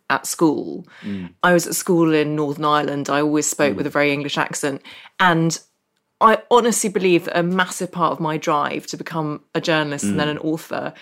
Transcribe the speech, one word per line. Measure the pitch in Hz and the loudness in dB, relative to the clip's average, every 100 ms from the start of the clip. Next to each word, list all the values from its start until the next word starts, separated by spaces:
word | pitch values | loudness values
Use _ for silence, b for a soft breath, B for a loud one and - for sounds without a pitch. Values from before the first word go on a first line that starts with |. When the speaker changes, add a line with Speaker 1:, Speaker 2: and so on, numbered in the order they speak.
| - | -4
Speaker 1:
at | 139 - | -4 -4
school. | - 165 139 85 71 - - | 0 2 2 -4 -10 -14 -16
Speaker 2:
Mm. | - 196 175 - | -10 -8 -10 -2
Speaker 1:
I | 180 | 4
was | 175 165 | 4 2
at | - | -4
school | - 170 165 | 0 2 4
in | 156 147 151 | 2 0 -2
Northern | 147 147 151 | -2 -2 0
Ireland. | 147 143 143 139 | 0 0 -4 -2
I | 139 | 0
always | 151 151 147 | 2 0 0
spoke | - 143 | 0 0
Speaker 2:
Mm. | 185 | 0
Speaker 1:
with | 143 | -2
a | |
very | 147 147 | 0 0
English | 143 143 - | 0 -4 -4
accent. | - - 147 135 - B B B | -4 -4 -4 -6 -10 B B B
And | 185 165 165 - - _ _ _ _ - | 4 4 2 -2 -10 _ _ _ _ 2
I | 220 220 - | 4 4 4
honestly | 240 233 214 214 | 4 4 2 -2
believe | 190 185 170 170 | 0 2 2 2
that | 175 | -2
a | |
massive | 175 185 180 - 180 | 0 0 0 -4 -8
part | 180 156 | -2 -2
of | 143 | 0
my | 160 156 | -4 -2
drive | 170 147 143 147 - | 0 0 0 -4 -8
to | 147 | -10
become | - 165 151 147 _ | -8 -6 -6 -6 _
a | 170 | -4
journalist | 165 156 151 143 202 | 0 0 0 -2 -2
and | 190 | 0
then | 151 | -2
Speaker 2:
Mm. | |
Speaker 1:
an | 147 | -2
author | 160 160 - - 143 - | -4 -4 -6 -8 -8 -10